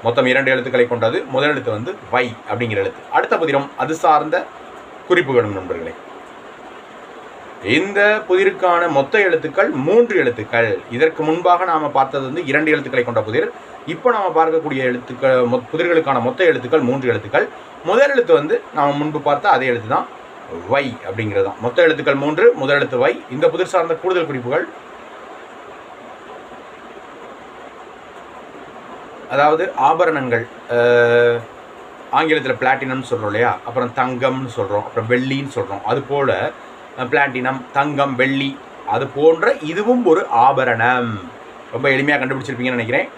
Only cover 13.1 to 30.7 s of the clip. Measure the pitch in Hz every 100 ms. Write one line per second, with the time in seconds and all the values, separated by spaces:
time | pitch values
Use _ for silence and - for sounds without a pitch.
13.1 | 117 104 120 208 - - - - 175 247
14.1 | 220 190 160 160 160 151 135 131 123 120
15.1 | 123 131 131 120 123 120 156 170 165 160
16.1 | 131 117 127 180 139 120 156 123 135 127
17.1 | 110 107 135 214 - - - 160 214 285
18.1 | 269 240 156 151 226 - 160 143 143 151
19.1 | 147 147 143 202 139 131 120 107 151 -
20.1 | - - - - 85 90 135 135 110 -
21.1 | 101 107 98 98 98 117 120 165 143 147
22.1 | 139 143 156 226 - 131 143 131 123 135
23.1 | 190 - 127 165 165 180 185 165 160 185
24.1 | 180 156 135 117 147 - - - - -
25.1 | - - - - - - - - - -
26.1 | - - - - - - - - - -
27.1 | - - - - - - - - - -
28.1 | - - - - - - - - - -
29.1 | - - 131 147 160 185 - 135 165 175
30.1 | 156 127 117 117 - -